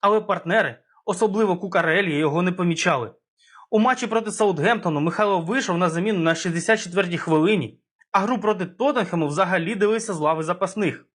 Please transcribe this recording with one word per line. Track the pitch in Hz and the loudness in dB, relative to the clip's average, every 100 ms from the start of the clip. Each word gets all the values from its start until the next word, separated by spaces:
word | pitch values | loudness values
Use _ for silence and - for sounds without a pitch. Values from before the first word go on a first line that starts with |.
Але | 202 214 | 4 2
партнери, | 202 180 165 208 165 113 _ _ | 0 -4 0 0 0 -4 _ _
особливо | - 185 220 196 214 180 | -6 0 0 2 0 0
Кукарелья, | 190 180 165 165 196 147 | 0 0 2 2 0 0
його | 156 151 | 0 0
не | 180 | -2
помічали. | 180 175 165 180 143 110 - _ _ _ - - | 0 -2 0 0 0 -4 -12 _ _ _ -20 -2
У | 220 | 2
матчі | 233 247 - | 2 2 0
проти | 220 208 | -2 -2
Саутгемптону | - 214 165 165 226 180 147 | 0 0 2 0 0 0 0
Михайло | 160 170 208 190 | 0 0 0 0
вийшов | 165 254 262 175 | 0 -2 -2 0
на | 180 | 0
заміну | 160 202 202 | 0 -2 0
на | 165 | 0
шістдесят | 165 185 170 170 220 | 0 -2 -4 0 0
четвертій | 180 175 180 170 | 0 -2 -2 -2
хвилині, | - 156 165 214 117 - _ _ _ | 0 2 4 2 -2 -10 _ _ _
а | 196 | -2
гру | 202 247 | 0 0
проти | 208 208 185 | 0 -2 -4
Тоттенхему | - 269 262 185 170 151 | -2 0 0 -2 -2 -2
взагалі | 147 185 185 165 | 0 0 0 -2
дивився | 220 208 220 220 | -2 0 0 -2
з | 175 | -2
лави | 151 160 | 0 0
запасних. | 160 175 190 202 190 117 _ | -2 -2 -4 -2 -2 -4 _